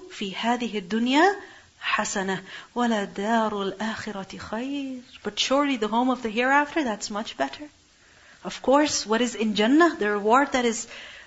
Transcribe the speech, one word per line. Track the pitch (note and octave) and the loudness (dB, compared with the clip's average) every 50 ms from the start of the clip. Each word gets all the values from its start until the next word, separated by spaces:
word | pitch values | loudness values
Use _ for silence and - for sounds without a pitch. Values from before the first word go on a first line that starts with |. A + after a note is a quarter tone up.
| - - | -4 -12
فِي | - - G#3+ G3 F#3 | -12 -8 -8 -8 -6
هَذِهِ | - - A3+ A#3+ A#3+ A#3+ A3+ F#3+ G#3+ | -4 -2 0 0 0 -2 -4 -4 -6
الدُّنْيَا | F#3+ F3 G#3 A3+ A#3+ B3 C4 C#4+ E4 G4 G4+ - - - - - - - _ _ - | -6 -4 -2 0 0 2 4 6 6 4 4 0 -6 -16 -20 -20 -20 -20 _ _ -6
حَسَنَةٌ | - - - G#3 G#3 - G#3 F#3 F#3+ F#3+ F#3 F#3+ - - - - - - | -4 -2 -2 -2 -2 -4 -4 -2 -2 -4 -4 -6 -10 -16 -18 -18 -8 -4
وَلَدَارُ | A#3+ A#3+ A#3+ A3+ G#3 G3 F#3 F3 - G3 G#3+ A#3 A3+ A3 G#3+ | -2 0 0 0 0 -2 -4 -6 -4 -2 0 2 2 2 0
الْآخِرَةِ | G#3 G3+ G3 G3 F#3+ - G#3+ A3 G#3+ - - A3+ G#3 G3 F#3+ - - F#3+ | 0 -2 -4 -4 -4 -4 -4 -6 -6 -6 -8 -8 -8 -10 -10 -12 -12 -14
خَيْرٌ. | - - - A3 B3 C4+ C#4+ C#4+ C#4 C4+ C4 B3 B3 - - - | -10 -8 -8 -6 -6 -6 -6 -6 -8 -8 -10 -12 -14 -16 -20 -12
But | - G#3+ G#3 - | -10 -6 -4 -2
surely | - - C4 C#4 D4 C#4+ C#4 A#3 | 0 2 2 2 4 2 0 0
the | G#3+ G#3+ | -2 0
home | G#3 A#3 B3+ C4 | 0 2 2 2
of | B3+ B3 - | 2 0 -2
the | A3+ | -4
hereafter, | G3+ A3+ B3 C4 C#4 C#4+ D4 D4 - E4+ D4+ | -2 0 2 4 4 4 2 2 0 -2 -2
that's | A#3+ G#3 G3+ - - | -2 -2 -4 -6 -6
much | G#3+ G#3 A3+ - - - | -6 -6 -6 -6 -4 -4
better. | C4+ C#4 - - D4+ D4 - _ _ _ _ _ _ _ _ _ - - - - - | -4 -4 -4 -8 -16 -18 -20 _ _ _ _ _ _ _ _ _ -20 -20 -20 -14 -12
Of | F3+ - - - | -12 -10 -4 2
course, | - C4 C#4+ D4+ C#4+ - - - | 4 6 6 4 4 0 -2 -2
what | G3+ G#3+ A3+ | 0 0 2
is | B3 A#3 A3 | 2 0 0
in | G3+ G#3+ A3 G#3 | -2 -2 0 2
Jannah, | F#3 G#3 A3+ C4+ D#4 F4 E4 C#4+ - | 2 4 6 6 8 6 6 4 2
the | G3+ G#3 | 0 0
reward | G#3 G#3 G3 G#3+ A3+ C4+ C#4+ C#4+ - | 0 0 2 4 4 4 4 4 2
that | B3+ A#3+ | 0 2
is | A#3+ A3 A#3 - - - - - - - - - | 0 0 -2 -6 -10 -14 -16 -16 -18 -18 -20 -20